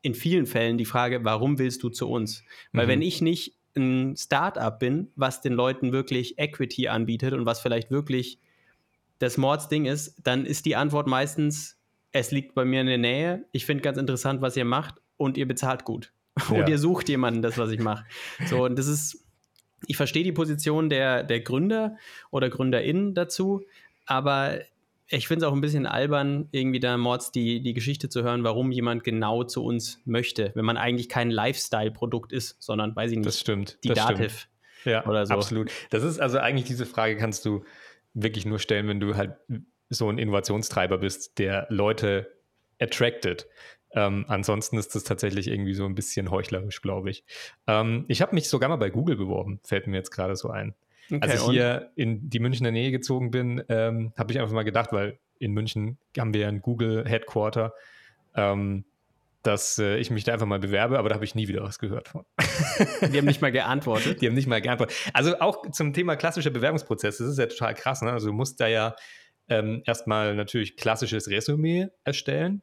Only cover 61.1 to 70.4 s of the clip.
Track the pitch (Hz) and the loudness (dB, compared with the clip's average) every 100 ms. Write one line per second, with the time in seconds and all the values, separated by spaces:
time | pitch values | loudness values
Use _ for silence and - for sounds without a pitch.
61.1 | 104 104 110 107 101 104 - 107 113 - | 0 -2 -4 -2 -4 -4 -8 -6 -6 -8
62.1 | 160 - - - - 147 - 214 - 160 | -16 -12 -2 -2 0 -2 2 2 2 0
63.1 | 139 143 143 143 131 101 135 135 110 117 | 4 4 4 2 2 0 0 0 0 0
64.1 | 190 120 123 131 113 107 120 113 - - | 0 2 2 2 0 0 0 0 -2 0
65.1 | - 147 175 175 196 208 - 151 143 175 | 2 2 2 0 0 -8 -4 -2 0 -2
66.1 | 151 165 170 147 127 131 160 - 113 104 | 0 -2 0 -2 2 2 0 -2 -2 -2
67.1 | - 120 139 117 - 113 107 - 135 113 | -2 -4 0 -2 0 -4 -2 -2 -2 -2
68.1 | 123 104 104 135 - 113 113 110 - - | -2 -2 -2 -4 0 2 4 2 -2 -18
69.1 | - - _ _ 113 107 117 - 113 - | -20 -20 _ _ 0 2 -2 -2 -2 0
70.1 | 107 107 104 | 2 2 0